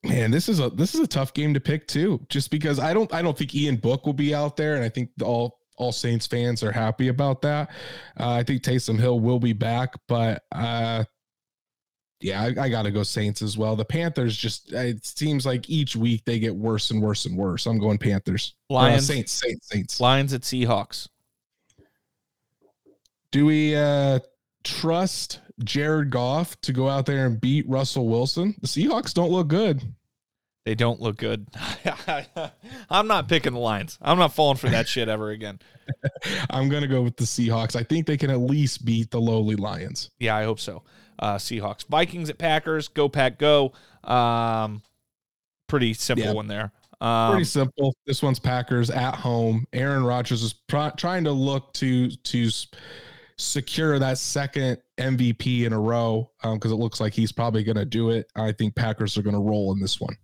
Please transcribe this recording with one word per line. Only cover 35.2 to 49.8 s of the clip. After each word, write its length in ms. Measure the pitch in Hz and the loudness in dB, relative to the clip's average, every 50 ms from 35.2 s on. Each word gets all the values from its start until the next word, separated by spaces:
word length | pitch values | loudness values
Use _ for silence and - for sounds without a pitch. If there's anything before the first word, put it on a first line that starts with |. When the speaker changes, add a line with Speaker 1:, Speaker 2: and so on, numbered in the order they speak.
| 107 107 | -4 -6
Speaker 2:
again. 280 | 107 110 110 104 101 - _ _ _ - _ - 131 _ - | -8 -8 -10 -12 -12 -14 _ _ _ -20 _ -12 -10 _ -6
Speaker 1:
<laughs> 460 | 143 - - - - - - - 131 | -6 -6 -6 -6 -6 -4 -4 -4 -4
I'm 200 | - 131 135 139 | -2 0 0 2
gonna 160 | 143 147 143 135 | 0 0 0 0
go 140 | 135 127 | 2 2
with 160 | 123 120 117 - | 2 0 0 -2
the 60 | 123 | -4
Seahawks. 520 | 113 - - 120 113 113 113 113 110 - | -2 0 0 2 2 2 0 0 -2 -2
I 60 | 120 | -4
think 240 | 117 - 151 165 156 | -2 0 0 0 2
they 100 | - 151 | 0 0
can 140 | 135 151 135 | 0 0 0
at 100 | 135 123 | 2 2
least 460 | 123 127 139 151 147 123 - - - | 2 2 2 4 2 2 0 -2 -2
beat 240 | 117 117 113 113 - | 0 0 0 0 0
the 100 | - 120 | 0 0
lowly 360 | 113 117 113 110 107 107 107 | 2 2 2 2 2 2 0
Lions. 520 | 101 98 104 95 80 87 - - - - - _ _ | 0 -2 -4 -6 -8 -10 -8 -8 -10 -10 -12 _ _
Speaker 2:
Yeah, 180 | 120 113 107 | -2 0 0
I 80 | 107 107 | 0 0
hope 140 | 110 110 - | -2 -4 -4
so. 240 | - - 92 80 _ _ _ - - _ _ - | -6 -12 -12 -14 _ _ _ -20 -20 _ _ -6
Uh, 180 | - 107 101 | -4 -2 -2
Seahawks. 500 | 98 - - 120 110 101 101 107 - - | -2 -4 -6 -6 -6 -6 -6 -8 -10 -8
Vikings 440 | - 143 151 135 - - 175 165 151 | -2 0 0 0 0 -2 -8 -8 -8
at 80 | 147 _ | -8 _
Packers. 500 | 165 160 156 156 - 160 160 156 147 - | -2 0 0 0 0 -2 -4 -4 -4 -4
Go 200 | _ 156 143 143 | _ 0 0 2
Pack, 300 | - 143 131 131 - - | 2 2 0 0 0 2
go. 340 | 147 151 147 147 139 131 - - - _ - _ - | 4 6 6 6 4 2 -2 -10 -20 _ -20 _ -4
Um, 800 | - 123 123 120 120 117 117 117 117 113 113 110 107 107 107 - _ _ _ _ _ _ _ _ _ _ _ _ _ _ _ _ - | 0 2 2 2 2 2 2 0 0 0 0 -2 -4 -6 -10 -14 _ _ _ _ _ _ _ _ _ _ _ _ _ _ _ _ -2
pretty 240 | - 139 123 113 110 | 2 2 2 2 0
simple 320 | - - - 127 117 110 | -2 -2 -2 0 0 2
Speaker 1:
Yeah. 60 | 107 | 0
Speaker 2:
one 160 | 104 107 107 107 | -2 -2 -4 -6
there. 240 | 104 104 107 104 _ _ _ _ - _ | -6 -6 -6 -8 _ _ _ _ -12 _
Um, 300 | - 117 117 113 113 113 | -2 0 2 4 4 4
Speaker 1:
Pretty 120 | 110 190 170 | 4 2 2
simple. 500 | - - 147 135 131 - - 139 135 131 _ _ | 2 2 0 0 0 0 0 0 0 0 _ _
This 160 | 143 135 - | -4 -2 0
one's 160 | - 139 127 - | 2 0 0 0
Packers 480 | - 131 127 123 123 - 127 120 117 117 | 0 0 0 0 0 0 2 2 2 2
at 240 | - 131 123 131 127 | 0 -2 -2 -2 -4
home. 520 | - - 127 120 117 117 113 113 113 123 - - | -4 -2 0 0 2 2 2 0 0 -2 -4 -4
Aaron 280 | 123 | -2